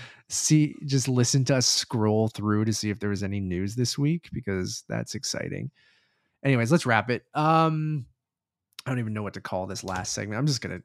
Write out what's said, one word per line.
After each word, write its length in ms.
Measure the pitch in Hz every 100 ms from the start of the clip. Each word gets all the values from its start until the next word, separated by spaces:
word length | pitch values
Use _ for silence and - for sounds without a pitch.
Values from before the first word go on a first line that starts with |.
| - - -
see, 480 | - - 156 151 -
just 240 | 147 135 123
listen 360 | 123 123 139 127
to 100 | 135
us 100 | 123
scroll 600 | - - 120 107 107 110
through 380 | - 104 104 110
to 80 |
see 160 | 104 107
if 80 | 101
there 100 | 104
was 120 | 98
any 180 | 98 101
news 360 | 95 90 98 117
this 200 | 120 -
week? 320 | 143 170 -
Because 520 | - 120 95 92 113 -
that's 260 | 113 120
exciting." 560 | 107 - - - - 139 _ _ _ _ _ _ _
Anyways, 260 | 139 127 113
let's 140 | 165 127
wrap 220 | 110 113
it. 140 | 123 _
Um, 680 | - 156 160 160 156 156 151 117 _ _ _ _ _ _ -
I 60 | -
don't 80 | 127
even 120 | 110
know 80 | 107
what 120 | 101
to 60 | 98
call 260 | - 92 95
this 160 | 95
last 280 | 95 92 90
segment. 260 | - 104 107
I'm 80 | 151
just 140 | 123
gonna 220 | 95 90